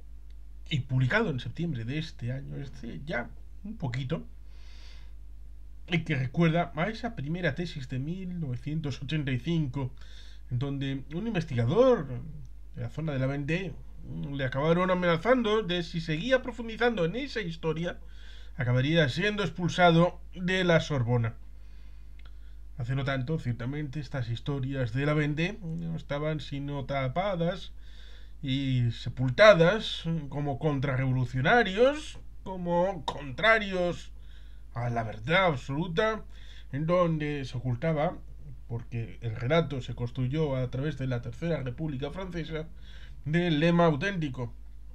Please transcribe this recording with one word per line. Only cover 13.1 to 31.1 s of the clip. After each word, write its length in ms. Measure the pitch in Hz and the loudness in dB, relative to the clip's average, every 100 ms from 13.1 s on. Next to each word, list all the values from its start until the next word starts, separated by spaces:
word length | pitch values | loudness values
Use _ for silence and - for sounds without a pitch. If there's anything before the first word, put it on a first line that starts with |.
de 60 | 135 | 0
la 80 | 131 | 0
Vendée 440 | 143 143 175 185 - - - - 160 156 | 0 0 -2 -2 -8 -12 -12 -10 -6 -4
le 140 | 139 131 | -2 -2
acabaron 440 | 135 156 170 185 | 2 4 6 4
amenazando 720 | 180 175 165 214 254 208 220 | 4 4 4 6 6 6 2
de 220 | 180 175 | 2 0
si 180 | 170 170 | -2 -4
seguía 400 | 165 156 240 262 | -2 -2 2 2
profundizando 640 | 254 233 226 220 240 208 165 | 0 -8 -6 0 2 2 0
en 100 | 226 | -2
esa 260 | 277 233 | -6 -6
historia, 580 | 180 165 160 156 175 - - - - - - - | -6 -4 -2 -2 -4 -6 -12 -14 -14 -14 -10 -4
acabaría 500 | 120 127 139 165 143 | 2 4 4 6 4
siendo 340 | 160 208 208 | 4 2 2
expulsado 760 | 180 - 170 - 175 165 175 - - | 0 0 0 8 10 10 8 4 -10
de 300 | 180 180 185 | -4 2 4
la 160 | 180 160 | 6 6
Sorbona. 560 | - 143 117 123 113 - - - - - - - - - - - - - - - | 4 0 4 2 2 -4 -12 -16 -14 -14 -14 -14 -14 -14 -14 -14 -14 -14 -12 -6
Hace 160 | 117 135 | -2 0
no 80 | |
tanto, 340 | 135 135 123 160 | 0 0 0 -2
ciertamente, 640 | 123 113 120 147 147 151 | -2 -2 -2 -4 -4 -6
estas 280 | 139 139 113 | -4 -4 -2
historias 640 | 113 - 143 131 135 120 | -4 -2 -2 0 0 0
de 140 | 127 143 | 2 2
la 80 | |
Vendée 460 | 151 147 151 175 214 | 4 2 2 0 -2
no 340 | 165 165 165 160 | -6 -4 -4 -4
estaban 440 | - 143 151 156 | -4 -2 0 -2
sino 460 | - 139 143 143 131 | -4 -6 -4 -4 -2
tapadas 880 | 139 131 165 202 180 170 185 - - - - - - - - | -2 0 0 0 2 0 0 -6 -12 -14 -14 -14 -14 -14 -8
y 480 | 143 131 135 127 120 | -2 0 2 2 2
sepultadas 1120 | - 123 117 131 123 214 180 170 220 220 - 165 165 139 | 0 -4 -2 2 10 10 12 8 4 0 -6 -4 -4 -4
como 280 | 143 143 127 | -4 -4 0
contrarrevolucionarios, 1600 | 156 135 135 127 131 | 0 0 0 2 2